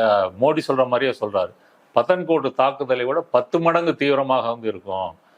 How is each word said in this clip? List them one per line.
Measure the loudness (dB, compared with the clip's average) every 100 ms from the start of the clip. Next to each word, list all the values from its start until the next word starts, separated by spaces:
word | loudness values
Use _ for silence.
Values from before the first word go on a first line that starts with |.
| 4 2 0 0
மோடி | 0 0 -2
சொல்ற | 0 0
மாதிரியே | 0 -2 -2
சொல்றாரு. | -4 -2 -4 -8 _ _ _ 0
பத்தன்கோட்டு | 2 0 2 0 0
தாக்குதலை | 0 0 0 -4 -2 0
விட | -2
பத்து | 0 -2 0 0
மடங்கு | 2 2 0 0
தீவிரமாக | 0 0 0 0 -2
வந்து | -4 -6
இருக்கும். | -8 -8 -6 -8 -10 _